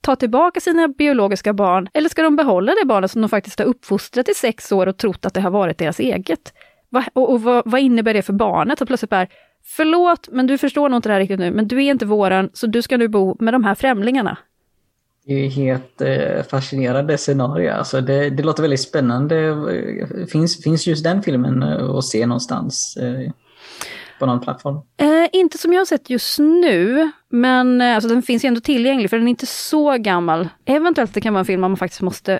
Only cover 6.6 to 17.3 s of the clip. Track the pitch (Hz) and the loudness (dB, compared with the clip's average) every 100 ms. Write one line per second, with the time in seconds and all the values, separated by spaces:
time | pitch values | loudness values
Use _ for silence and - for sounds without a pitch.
6.6 | - _ _ 247 247 - 262 247 226 247 | -20 _ _ -4 -2 0 2 2 2 0
7.6 | 226 254 269 233 226 214 185 202 220 170 | 2 0 2 2 2 0 -2 -2 0 0
8.6 | 175 302 247 254 214 196 185 _ _ _ | -2 -2 -2 -4 -2 -2 -2 _ _ _
9.6 | - - 311 349 349 339 - 254 254 277 | -14 -2 2 4 2 0 -2 -2 0 0
10.6 | 285 294 285 247 214 202 190 190 175 208 | 0 0 0 0 0 0 0 -2 -2 -2
11.6 | 214 247 277 269 208 208 190 190 190 - | 0 0 2 0 0 2 2 2 -2 -4
12.6 | 233 233 233 254 226 208 190 - 226 254 | -2 -2 0 0 2 2 0 0 0 2
13.6 | 226 285 269 220 214 262 196 160 _ _ | 2 0 0 0 0 0 -2 -6 _ _
14.6 | _ _ _ _ _ _ 139 139 135 135 | _ _ _ _ _ _ -4 -2 -2 0
15.6 | 131 131 131 - 139 135 143 - - 135 | -2 -2 -6 -4 -2 0 -2 -4 -2 -4
16.6 | 135 135 127 131 147 143 - | -4 -4 -2 0 0 -2 0